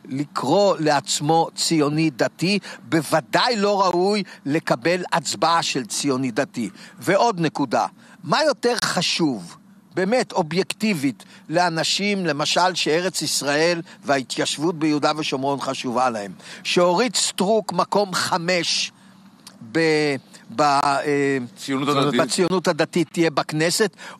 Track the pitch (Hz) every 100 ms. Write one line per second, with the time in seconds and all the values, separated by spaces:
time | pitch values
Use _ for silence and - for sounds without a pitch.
0 | - 131 147 - 127 180 - 156 151 143
1 | 117 - 147 165 160 - - 160 139 151
2 | 160 127 135 - 170 202 - - 117 160
3 | 135 160 110 165 233 233 202 202 190 175
4 | 190 208 190 - - 151 - 147 156 180
5 | 180 170 - - 160 170 151 143 113 -
6 | 143 131 131 113 135 - 104 - - -
7 | 120 196 240 185 156 - 135 120 98 -
8 | - - 143 226 311 - 240 240 - -
9 | 165 - 160 113 85 - - - - -
10 | 190 247 208 196 156 170 185 - 220 175
11 | 135 190 - - - 165 180 160 147 -
12 | 202 196 175 143 147 175 180 175 160 156
13 | 180 - 151 - 135 143 165 175 - -
14 | - 139 123 - 143 - 160 165 156 147
15 | 151 151 151 139 139 139 127 131 131 120
16 | 127 113 101 87 - - - 185 175 180
17 | 247 - - - 190 220 - 175 180 196
18 | 202 175 - 180 165 180 160 - - -
19 | - - - - - - 117 156 160 156
20 | 151 135 - - - 113 147 139 143 139
21 | 147 143 139 135 120 - - 135 143 143
22 | 143 120 117 - 170 185 175 156 160 180
23 | 160 - 165 151 - 156 165 - 214 -
24 | - -